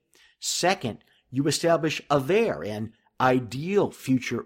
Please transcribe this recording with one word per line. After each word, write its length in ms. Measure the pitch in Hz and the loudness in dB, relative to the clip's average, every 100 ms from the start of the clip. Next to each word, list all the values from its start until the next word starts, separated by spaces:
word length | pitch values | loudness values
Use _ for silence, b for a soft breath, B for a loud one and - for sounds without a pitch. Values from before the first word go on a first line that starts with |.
| _ b b b | _ b b b
Second, 600 | - - 175 190 117 98 b b b | -6 0 0 0 -4 -8 b b b
you 160 | 127 147 | -2 0
establish 540 | 139 170 165 156 - - | 2 2 2 2 -4 0
a 100 | 147 | 0
there, 440 | 131 202 220 - | 2 0 0 -2
an 280 | 92 107 113 b b - | -6 -6 -8 b b 0
ideal 720 | 131 131 117 131 165 202 127 | 2 2 0 -8 0 2 2
future 540 | - - 127 - 117 | -2 0 0 0 -6